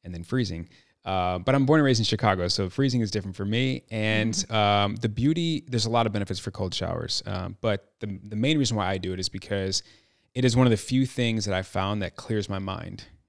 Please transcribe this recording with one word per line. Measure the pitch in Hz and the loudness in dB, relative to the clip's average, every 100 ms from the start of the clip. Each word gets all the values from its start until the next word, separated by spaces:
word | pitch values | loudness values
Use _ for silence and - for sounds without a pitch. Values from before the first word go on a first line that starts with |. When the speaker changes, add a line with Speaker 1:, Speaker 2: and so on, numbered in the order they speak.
Speaker 1:
and | 92 | -10
then | 87 | -10
freezing. | 87 127 101 82 82 _ _ _ | -2 -2 0 -4 -10 _ _ _
Uh, | - 95 90 90 | -4 -2 0 0
but | 90 | 2
I'm | 135 | 2
born | 135 156 | 4 4
and | 143 | 6
raised | 117 | 4
in | |
Chicago, | 107 107 110 95 87 | 2 2 2 2 0
so | - 95 | 0 -2
freezing | - 139 123 | 0 2 2
is | 110 | 0
different | 107 95 92 | -2 -6 -6
for | |
me. | 101 113 131 131 _ | -2 0 0 -2 _
And, | 110 107 110 110 | -2 0 2 0
Speaker 2:
Mm-hmm. | 104 - | -2 0
Speaker 1:
um, | 113 101 101 101 113 | 2 4 6 4 0
the | 117 | -4
beauty, | 107 135 160 165 156 - | 0 0 2 0 -2 -2
there's | 120 113 | -2 2
a | |
lot | 117 113 | 2 2
of | |
benefits | 101 101 92 | 0 -2 -4
for | - | -6
cold | - 92 | -6 -4
showers. | - 87 82 - - - | -4 -4 -4 -4 -4 -4
Um, | 95 92 98 | -6 -6 -4
but | 113 101 _ _ | -2 -2 _ _
the, | 104 98 101 | -10 -10 -8
the | 107 | 0
main | 127 156 | 2 2
reason | 123 110 | 2 0
why | 95 | 0
I | 95 | -2
do | 92 | -2
it | 92 | -4
is | 92 | -6
because | 92 - 101 95 95 - - _ _ _ | -8 -6 -4 -2 -4 -6 -20 _ _ _
it | - | 0
is | 127 117 | 2 6
one | 127 | 6
of | |
the | 110 | 4
few | - 131 131 | 2 0 0
things | - 117 113 101 | 0 0 0 0
that | |
I | 92 | -2
found | 95 101 95 107 | -2 -4 -2 -2
that | 92 - | -4 -8
clears | - 110 98 | -4 -4 -2
my | 98 | -6
mind. | 95 92 85 92 - - | -6 -8 -10 -14 -16 -20